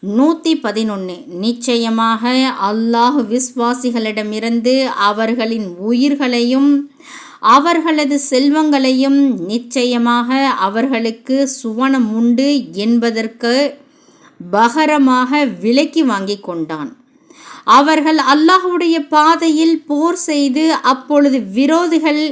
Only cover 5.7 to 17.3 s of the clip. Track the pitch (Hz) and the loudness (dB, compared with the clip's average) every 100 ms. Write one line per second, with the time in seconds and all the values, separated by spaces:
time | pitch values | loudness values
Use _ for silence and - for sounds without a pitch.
5.7 | 175 202 240 277 285 269 240 240 262 285 | -8 -4 0 0 0 -2 -2 0 2 2
6.7 | 285 285 _ - - - - 214 247 311 | 2 -2 _ -20 -20 -20 -4 4 4 4
7.7 | 339 320 311 294 285 - 254 285 302 311 | 0 0 0 0 0 0 2 2 2 2
8.7 | 285 262 262 269 277 277 208 170 226 240 | 2 2 2 2 2 2 0 -4 -6 -4
9.7 | 262 247 240 240 240 240 262 269 233 190 | -4 -2 0 0 0 0 0 0 0 -2
10.7 | 208 262 247 226 226 - 262 277 - 233 | -2 -2 -2 -4 -6 -4 -2 0 -4 -6
11.7 | 220 262 269 220 220 233 240 277 285 190 | -2 0 0 0 0 0 2 2 0 -4
12.7 | 175 214 233 233 220 226 226 233 247 285 | -6 0 0 0 -2 -6 -6 -2 0 -2
13.7 | - _ _ _ _ - _ 175 196 233 | -4 _ _ _ _ -20 _ -6 0 0
14.7 | 294 311 302 269 254 254 294 285 185 196 | 2 0 2 2 2 0 0 -2 -2 0
15.7 | 254 302 320 285 202 196 202 202 170 156 | 2 0 0 0 -2 -4 -8 -8 -8 -8
16.7 | 156 143 - _ _ _ | -8 -10 -14 _ _ _